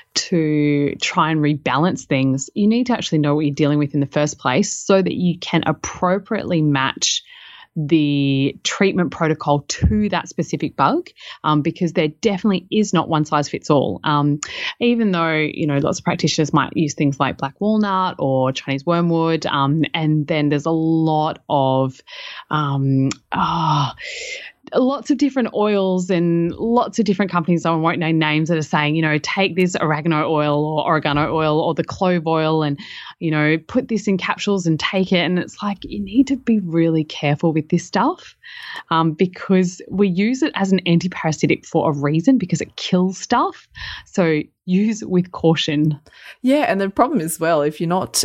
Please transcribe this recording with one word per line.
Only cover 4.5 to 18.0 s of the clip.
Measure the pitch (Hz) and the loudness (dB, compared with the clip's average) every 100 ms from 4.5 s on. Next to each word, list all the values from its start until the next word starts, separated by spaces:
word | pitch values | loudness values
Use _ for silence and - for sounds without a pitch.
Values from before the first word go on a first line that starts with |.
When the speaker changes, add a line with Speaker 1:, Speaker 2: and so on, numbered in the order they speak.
| 131 - - | 0 0 -2
Speaker 1:
so | - 190 | 2 2
that | 180 - | 2 0
you | 180 170 | -2 -2
can | - 170 - | -2 0 0
appropriately | 160 - - 180 196 196 214 - 170 | -2 -6 -4 0 0 -2 -4 -2 0
match | 151 139 131 - - - - - - - - - | 2 2 0 -2 -4 -4 -8 -20 -20 -20 -12 -8
the | 147 160 147 143 139 135 135 - | 0 2 2 2 2 2 0 -2
treatment | - - 196 185 170 | -6 0 0 2 -2
protocol | - 160 151 - 143 - | 0 -2 0 0 -2 -2
to | - - 214 208 | -2 0 2 0
that | 180 - | -2 -4
specific | - 165 147 139 - | -6 -6 -4 -4 0
bug, | 143 302 - - - - 156 | 2 0 -4 -14 -20 -6 0
um, | 151 | 0
because | 147 160 175 | 0 -2 -2
there | 170 156 | 0 -2
definitely | - 220 190 220 185 - | 0 -2 0 0 0 0
is | 220 208 | 0 2
not | - - | 0 2
one | 156 | 0
size | 151 151 147 | 0 0 -2
fits | - - | -4 0
all. | 147 95 95 | 2 2 -2
Um, | - 147 147 143 - - - - | 0 2 2 0 -4 -8 -10 -2
even | 240 240 214 | 0 2 2
though, | 180 165 156 | 2 0 0
you | 151 - 147 | -2 -2 0
know, | 139 | 0
lots | 139 - | 0 -2
of | |
practitioners | - - 156 - 151 | -2 0 0 0 0
might | 156 - - | 0 0 0
use | 151 - | -2 0
things | 147 139 | -2 0
like | 139 - | -2 -2
black | 139 - | -6 -4
walnut | 208 214 208 190 | 0 0 0 0